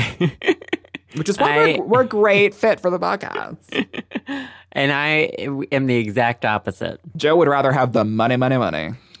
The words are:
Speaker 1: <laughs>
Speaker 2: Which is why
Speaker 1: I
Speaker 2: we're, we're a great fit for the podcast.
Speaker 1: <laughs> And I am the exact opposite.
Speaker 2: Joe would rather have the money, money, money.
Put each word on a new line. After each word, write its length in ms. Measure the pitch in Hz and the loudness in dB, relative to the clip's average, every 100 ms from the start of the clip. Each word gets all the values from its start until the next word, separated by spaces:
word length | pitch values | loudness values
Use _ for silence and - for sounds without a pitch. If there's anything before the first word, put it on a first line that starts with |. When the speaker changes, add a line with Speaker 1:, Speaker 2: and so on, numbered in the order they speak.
| 113 - | -2 -2
Speaker 1:
<laughs> 1000 | 170 - - - - - - - _ 151 | -2 -2 -2 -2 -6 -10 -10 -20 _ -6
Speaker 2:
Which 120 | 160 | -4
is 100 | 202 | 0
why 120 | 247 | 2
Speaker 1:
I 260 | 147 151 151 | 4 2 2
Speaker 2:
we're, 60 | |
we're 160 | - 240 | 2 2
a 40 | 247 | 2
great 480 | 214 208 196 202 | 2 4 4 2
fit 260 | - 220 - | 2 0 0
for 100 | 180 | 0
the 80 | 180 | -2
podcast. 600 | 175 202 - - 52 - - - 226 | -2 -4 -6 -10 -10 -14 -8 -6 -6
Speaker 1:
<laughs> 640 | - - 202 - 277 - - _ | -10 -12 -12 -10 -12 -12 -18 _
And 160 | - 139 | -2 -2
I 380 | 139 147 156 - - 120 139 - | 0 0 0 0 -4 -8 -8 -2
am 160 | 139 131 | 0 2
the 100 | 120 | 0
exact 500 | 107 107 120 120 117 | 0 0 0 0 -2
opposite. 520 | 104 - - - 85 - | -2 -4 -6 -8 -10 -14
Speaker 2:
Joe 220 | - 147 165 | -2 2 4
would 100 | 156 | 4
rather 260 | 143 135 | 2 2
have 200 | 127 127 | 2 2
the 120 | 117 107 | 2 0
money, 300 | 110 117 123 | 0 0 2
money, 180 | 127 131 | 0 0
money. 360 | 101 78 80 120 _ - | 0 -4 -8 -12 _ -20